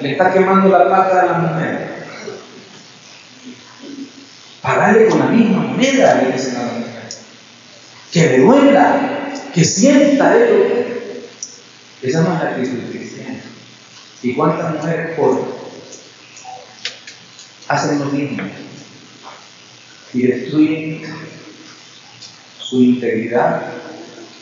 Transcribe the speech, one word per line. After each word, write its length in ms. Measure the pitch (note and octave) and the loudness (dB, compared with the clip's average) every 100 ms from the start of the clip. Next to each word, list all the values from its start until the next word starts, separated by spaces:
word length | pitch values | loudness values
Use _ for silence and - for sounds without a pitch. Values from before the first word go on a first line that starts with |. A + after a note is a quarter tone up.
le 120 | - | -4
está 200 | F#3 F#3 | 0 2
quemando 380 | F#3 F#3 F#3+ F#3+ | 2 2 4 4
la 180 | F3+ F#3 | 4 4
pata 320 | F#3+ F#3+ F#3 | 4 2 2
a 60 | F3+ | 2
la 120 | E3+ | 0
mujer. 500 | E3 D#3+ - - - - - - - - - - - - - - - - - - B2+ B2 - - C#3 - - - - - - - | -2 -2 -4 -6 -8 -12 -16 -16 -14 -14 -18 -20 -20 -20 -20 -20 -20 -20 -20 -20 -20 -20 -20 -20 -18 -16 -16 -18 -20 -20 -20 -10
Parale 460 | - - G#3+ A3 A3 | -4 0 4 6 6
con 100 | - | 4
la 80 | - | 2
misma 320 | A3+ - - | 4 4 2
moneda", 640 | - G#3 C4+ C4+ A3 C4+ | 0 0 2 4 4 4
le 100 | B3+ | 0
dicen 240 | B3 - A#3+ | -2 -4 -6
a 60 | |
la 100 | - | -6
mujer. 300 | - - A2+ G#2+ - - - - - - - - - - | -8 -10 -12 -16 -18 -20 -20 -20 -20 -20 -20 -20 -20 -4
"Que 100 | E3+ | 2
le 180 | D#3 B2+ | 4 6
duela, 960 | F#3+ C#4 C#4 - - - - - - - - | 6 6 6 6 4 2 -2 -6 -8 -10 -4
que 80 | F3 | 0
sienta 720 | D3 F#3+ C#4 C#4+ - - - A3 | 0 2 4 6 6 4 4 4
eso". 260 | - - - A#3+ - - - E2 - - - - - - - - | 4 4 2 0 -4 -8 -10 -14 -16 -18 -18 -18 -20 -20 -20 -8
Esa 200 | B2+ D#3+ | -4 0
no 100 | F3+ | 0
es 80 | D#3+ | 0
la 80 | - | -4
actitud 400 | B2+ B2 A#2 - | -4 -4 -6 -8
cristiana. 500 | - - - - - - - - - - - - - | -10 -12 -14 -14 -14 -16 -20 -20 -20 -20 -20 -20 -8
¿Y 120 | B2 | -6
cuántas 400 | C#3 E3 E3 E3 | -2 -2 -2 -4
mujeres 420 | D#3 D#3+ E3 - D3+ | -4 -4 -4 -6 -2
por 360 | - - - - - - - - - - - - - - - - - - - - - - - - - | 0 0 -4 -10 -14 -18 -20 -20 -20 -20 -20 -20 -18 -18 -20 -16 -16 -16 -20 -20 -20 -20 -20 -16 -6
hacen 300 | C#3+ D3+ D3 | -4 -2 -2
lo 80 | C#3 | -2
mismo 360 | C#3 A#2+ G2+ F#2+ - - - - - - - - - - - - - - - - | -4 -4 -6 -10 -12 -18 -20 -20 -20 -20 -20 -20 -20 -20 -20 -20 -20 -20 -20 -10
y 80 | B2 | -2
destruyen 800 | B2+ - C3+ D3+ D#3 D#3+ D#3+ - - - - - - - - - - - - - - - - - | -2 -2 -2 2 2 0 -6 -10 -12 -14 -16 -18 -20 -20 -20 -20 -20 -20 -20 -20 -20 -20 -20 -18
su 240 | - B2+ | -4 2
integridad, 920 | B2 A#2+ A#2 A2 A#2 A#2+ - - - - - - - - - - | 4 4 0 -2 -2 0 0 -2 -6 -12 -14 -16 -18 -20 -20 -20